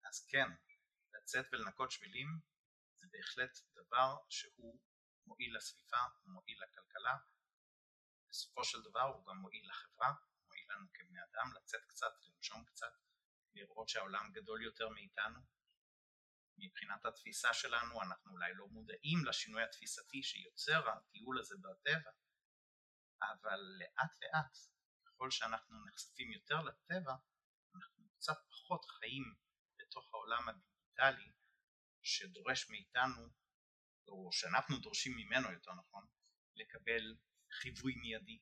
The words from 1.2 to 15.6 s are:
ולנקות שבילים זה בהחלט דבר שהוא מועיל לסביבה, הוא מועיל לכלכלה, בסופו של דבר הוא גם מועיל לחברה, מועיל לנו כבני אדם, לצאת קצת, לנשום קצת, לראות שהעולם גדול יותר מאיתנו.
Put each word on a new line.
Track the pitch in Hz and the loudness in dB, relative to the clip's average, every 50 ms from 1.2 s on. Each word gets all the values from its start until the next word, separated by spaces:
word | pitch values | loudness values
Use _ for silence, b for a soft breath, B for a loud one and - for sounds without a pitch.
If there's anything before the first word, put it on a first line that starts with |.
| - - - 127 131 - - | -10 0 0 0 0 2 0
ולנקות | 120 110 98 98 - 131 127 | -2 -2 -2 0 -2 0 0
שבילים | - - 107 95 98 120 135 147 160 165 - _ _ _ _ _ _ _ _ _ _ _ | 0 -4 -6 -8 -6 -4 -4 -2 -4 -4 -6 _ _ _ _ _ _ _ _ _ _ _
זה | - 180 - | -20 -14 -10
בהחלט | 220 - - - 131 127 131 - - - _ _ | -6 -4 -4 2 2 0 0 0 -12 -20 _ _
דבר | - - _ 117 123 131 131 139 143 - _ | -20 -8 _ 8 8 8 8 6 0 -6 _
שהוא | - - - - _ - - - - - _ _ _ _ _ _ _ _ _ | -6 -6 -6 -6 _ -16 -14 -14 -14 -16 _ _ _ _ _ _ _ _ _
מועיל | - - _ 127 120 113 | -18 -8 _ -6 -4 -4
לסביבה, | 110 - - - - _ - - 120 123 127 - _ _ | -4 -6 -6 -10 -12 _ 0 2 2 2 2 0 _ _
הוא | - 185 | -16 -16
מועיל | - - - 110 - - | -14 -12 -14 -12 -12 -12
לכלכלה, | - _ - - _ - - 107 120 131 143 - _ _ _ _ _ _ _ _ _ _ _ _ _ _ _ _ _ _ _ _ _ - | -14 _ -20 -20 _ -12 -2 2 2 2 2 -2 _ _ _ _ _ _ _ _ _ _ _ _ _ _ _ _ _ _ _ _ _ -8
בסופו | - - - _ 123 120 | -8 -8 -6 _ -2 0
של | - - 117 110 | 0 0 -2 -6
דבר | 110 98 120 127 | -2 2 4 4
הוא | 139 139 - - | 4 4 -2 -8
גם | 98 95 | -10 -10
מועיל | 95 95 95 - 110 101 95 | -8 -8 -8 -10 -12 -12 -8
לחברה, | - - - - - - 117 131 147 - - _ _ _ _ | -10 -10 -10 -10 -2 4 4 4 4 2 -8 _ _ _ _
מועיל | _ - - - - 104 | _ -16 -16 -12 -12 -12
לנו | 101 196 185 _ | -12 -12 -16 _
כבני | - 92 90 92 87 87 | -20 -20 -16 -14 -16 -16
אדם, | - - 107 120 127 120 | -10 -2 -2 -2 -2 -2
לצאת | - _ - - 110 - _ | -10 _ -8 -8 -8 -8 _
קצת, | - - 127 113 - - - | -6 -2 -2 -2 -2 -4 -20
לנשום | - _ _ - - 107 110 117 | -20 _ _ -8 -6 -6 -6 -12
קצת, | - _ - 117 117 - _ _ _ _ _ _ _ _ _ _ _ _ | -14 _ -8 -8 -8 -8 _ _ _ _ _ _ _ _ _ _ _ _
לראות | - 101 - - - 113 - | -16 -16 -12 -8 -8 -2 0
שהעולם | - 113 98 98 98 101 110 110 95 | 0 0 0 2 0 0 0 -2 -6
גדול | 110 101 104 110 110 113 | -10 -6 -4 -4 -4 -4
יותר | 113 107 - 113 110 | -6 -2 -2 -2 -2
מאיתנו. | 110 107 104 98 _ - 104 110 117 123 - - _ _ | -2 -6 -12 -8 _ 0 0 0 0 -6 -16 -20 _ _